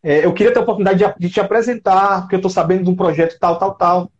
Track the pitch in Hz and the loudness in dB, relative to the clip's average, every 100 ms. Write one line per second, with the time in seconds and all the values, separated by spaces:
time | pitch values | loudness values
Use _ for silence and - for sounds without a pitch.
0 | 160 147 160 - 208 247 226 196 190 190 | 2 2 2 2 2 2 0 0 0 2
1 | 202 - 175 208 190 220 233 233 - 190 | 0 0 -4 -2 0 -2 -2 -4 0 2
2 | 196 190 180 185 185 185 160 185 180 180 | 2 -2 -2 -2 -2 -2 0 0 0 0
3 | 185 156 165 - 175 170 196 196 175 180 | 0 0 -2 0 -2 0 -4 -2 0 0
4 | 180 _ | -2 _